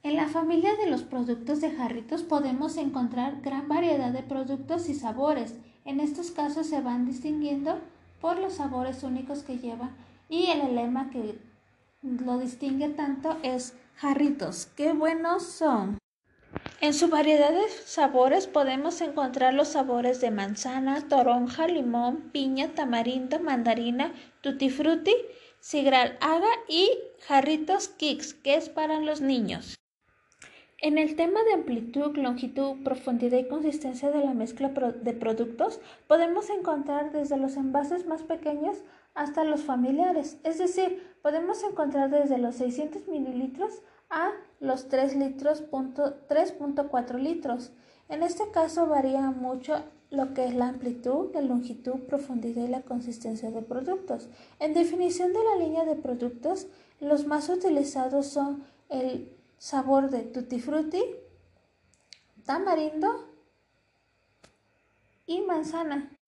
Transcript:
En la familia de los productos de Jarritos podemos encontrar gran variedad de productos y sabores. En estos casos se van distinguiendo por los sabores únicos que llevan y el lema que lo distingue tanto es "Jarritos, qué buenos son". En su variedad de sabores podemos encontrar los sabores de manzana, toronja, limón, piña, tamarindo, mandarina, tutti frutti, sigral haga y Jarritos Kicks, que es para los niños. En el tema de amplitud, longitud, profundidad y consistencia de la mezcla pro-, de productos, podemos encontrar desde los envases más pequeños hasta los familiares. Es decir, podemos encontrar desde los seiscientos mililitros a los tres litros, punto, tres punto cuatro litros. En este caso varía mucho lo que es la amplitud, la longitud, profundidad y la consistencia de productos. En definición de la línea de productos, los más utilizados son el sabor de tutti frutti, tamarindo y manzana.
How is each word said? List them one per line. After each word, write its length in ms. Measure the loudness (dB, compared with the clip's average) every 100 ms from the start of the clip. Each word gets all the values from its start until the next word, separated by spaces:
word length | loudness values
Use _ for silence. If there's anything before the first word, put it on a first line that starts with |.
En 100 | 0
la 140 | 0 0
familia 480 | 0 2 4 4 2
de 120 | 2
los 140 | 0
productos 580 | -2 -4 -2 -2 -2 0
de 120 | 0
Jarritos 500 | -2 -4 -4 -6 -6
podemos 540 | 0 0 2 -2 -2 -2
encontrar 640 | -4 -2 -2 -2 -4 -4
gran 260 | -6 -6 -2
variedad 440 | 2 2 2 0
de 100 | -4
productos 680 | -4 -6 -4 -6 -4 -4 -2
y 60 |
sabores. 640 | -4 -4 0 0 0 -2 -10 -20 _
En 140 | -6 -2
estos 320 | -2 -2 -6
casos 380 | -4 -2 -2 -2
se 120 | -2
van 240 | -2 -2
distinguiendo 760 | -2 -2 -4 -2 -2 -2 -2 -4 -6 -20 -20 _
por 180 | -2 0
los 160 | -2
sabores 480 | -4 -4 -4 -4 -6
únicos 400 | -6 -6 -6 -8
que 160 | -8 -8
llevan 380 | -8 -8 -10 -12 -20 -20 _
y 180 | 0 2
el 300 | 2 2 0
lema 340 | 0 -2 -2
que 300 | -6 -6 -8 -16 _ _ _ _ _
lo 360 | -6 -4 -2 -2
distingue 520 | -4 -4 -2 0 -2
tanto 460 | -2 -2 -2 -2 -2
es 340 | -2 -4 -6 -14 _ -4
"Jarritos, 680 | 0 4 2 2 -4 -6 -12
qué 260 | 0 0
buenos 500 | 4 2 2 0 0
son". 560 | -2 0 2 2 0 -6 _ _ _ _ _ -12 -12 0
En 140 | 0
su 140 | 4 4
variedad 420 | 6 6 8 6
de 180 | 6 0
sabores 760 | -2 -6 2 4 6 6 6 4
podemos 540 | 2 2 2 -2 -2
encontrar 520 | -4 0 -2 4 4
los 160 | 6 2
sabores 520 | 2 2 2 2 2
de 100 | 2
manzana, 800 | 0 -2 -4 -4 -2 0 0 4
toronja, 580 | 6 6 4 2 0 2
limón, 640 | 2 2 0 0 -2 -6
piña, 360 | -2 0 0 -2
tamarindo, 720 | -2 0 0 0 -2 -2 -2
mandarina, 720 | 0 2 2 2 0 0 -2 -4 -20 _
tutti 280 | -6 0 0
frutti, 420 | 2 2 4 4 4 2 -14 -20 _
sigral 580 | -4 2 6 6 4 2
haga 300 | 2 4 4 2 0
y 200 | 4 4 2 -4 -16 4
Jarritos 640 | 4 4 0 2 0 0
Kicks, 440 | -4 -2 -2 -6
que 220 | -6 2
es 140 | 2 2
para 320 | -4 0 0
los 200 | 0 0
niños. 540 | 0 2 0 -4 -10 -16 _ _ _ _ _ _ -20 -20 _ -4
En 160 | 0 2
el 200 | 2 2
tema 260 | 2 4
de 120 | 4
amplitud, 640 | 4 0 -4 -2 -2 0 0
longitud, 680 | -2 -2 -4 -2 -2 -2
profundidad 540 | -4 -4 -2 0 4 2
y 100 | 2
consistencia 640 | -2 -2 -2 -6 -2 0
de 120 | 2
la 80 | 2
mezcla 420 | 0 -4 -2 -2
pro-, 180 | 0 -2
de 200 | 0 -4
productos, 680 | -2 -2 0 -2 0 -2 -2 -16 -20 _
podemos 440 | 4 6 0 -2
encontrar 600 | -4 -2 -2 -2 -2 -2
desde 260 | -4 -2 0
los 200 | -2 -2
envases 500 | 0 0 0 -2 -2
más 160 | -6
pequeños 540 | -4 -4 -2 -2 -4 -4 -12 -20 _ -6
hasta 260 | -2 0
los 200 | 2 2
familiares. 760 | 0 0 2 4 4 2 -2 -6
Es 140 | -4 0
decir, 580 | 0 2 0 -2 -10 _
podemos 440 | -2 0 -2 -2
encontrar 460 | -2 0 0 2 4
desde 280 | 4 4 2
los 160 | 0
seiscientos 540 | 0 -4 -2 -6 -6 -6
mililitros 720 | -4 -4 -4 -4 -4 -6 -6 -20 _ _
a 220 | -2 -2 -4 -14 _
los 280 | -2 -2 0
tres 280 | 2 2 2
litros, 460 | -2 0 0 0
punto, 520 | -2 -6 -4 -2 -2 -2 0
tres 240 | 2 2
punto 360 | -2 -4 -2 0
cuatro 300 | -2 -2 -4
litros. 540 | -2 -2 -4 -4 -6 -20 _ _ _
En 140 | -2
este 260 | -2 -2 -2
caso 340 | 0 0 2 2
varía 460 | 2 2 0 0
mucho 500 | -2 -4 -6 -4 -4 -4 _ _
lo 220 | -4 -2
que 140 | -2 -2
es 80 |
la 140 | 0 -2
amplitud, 680 | -2 -6 -4 -2 -2 -2
la 60 | -2
longitud, 640 | 0 0 -2 -8 -6 -6 -4
profundidad 560 | -4 -2 -6 -4 -4
y 60 | -4
la 140 | -4
consistencia 680 | -4 -8 -6 -10 -8 -6 -6
de 120 | -8
productos. 640 | -6 -6 -4 -4 -4 -8 -8 -20 -20 _
En 140 | 0
definición 580 | 2 2 2 0 2 0
de 100 | 2
la 140 | 2 2
línea 280 | 2 0
de 120 | 0 0
productos, 720 | -2 -4 -4 -4 -4 -4 -6 -18 _ _
los 260 | 2 2 2
más 220 | -2 0
utilizados 800 | 0 2 2 0 -2 0 0 0
son 340 | -2 -2 -4 -10 _ _
el 460 | -4 -4 -4 -10 -20 _ _
sabor 500 | -4 -2 4 4 4
de 120 | -2
tutti 400 | -4 -8 -6 -6
frutti, 420 | -2 -2 0 0 -2 -4 -16 _ _ _ _ _ _ _ _ -20 _ -14 -4
tamarindo 800 | -2 2 0 0 0 0 0 -8 -20 _ _ _ _ _ _ _ _ _ _ -20 _ _ _ _ _ _ _ -6
y 140 | -2
manzana. 760 | 0 0 -2 -4 -4 -4 -8 -18